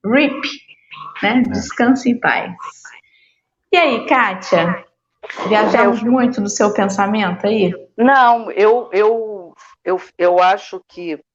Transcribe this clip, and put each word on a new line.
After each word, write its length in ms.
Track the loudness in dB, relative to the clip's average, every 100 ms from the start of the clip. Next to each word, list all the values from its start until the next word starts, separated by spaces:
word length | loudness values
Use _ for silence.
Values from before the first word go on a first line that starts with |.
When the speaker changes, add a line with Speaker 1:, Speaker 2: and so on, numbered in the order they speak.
| 2
Speaker 1:
rip, 360 | 2 2 -2 -10 -12 _ -20 _ -20 -18 -4
né? 220 | 0 2 0
Speaker 2:
É. 40 |
Speaker 1:
Descanse 600 | -4 -8 0 2 2 0
em 100 | 0
paz. 360 | 0 -2 -4 -12 -16 -18 -20 -20 _ _ _ _ _ _ _
E 60 | 2
aí, 280 | 2 -2 0
Kátia? 800 | 0 0 -4 0 0 0 -4 -10 _ _ _ -18 -10 -2
Viajamos 560 | 0 2 2 2 2
Speaker 3:
Eu 80 | 0
Speaker 1:
muito 280 | 2 2 0
no 100 | -6
seu 220 | 0 0
pensamento 760 | 0 -2 -2 -2 0 -2 -2 -2
aí? 260 | 0 0 -2 -14 0
Speaker 3:
Não, 540 | 2 6 4 2 -2
eu, 380 | 2 2 2 0
eu, 600 | 0 2 0 -6 -12 -16 _ -20 _
eu, 160 | -6 -6 -6 -2
eu 220 | 2 4
acho 420 | 2 2 -4 -16 _
que 320 | -14 -10 -12 _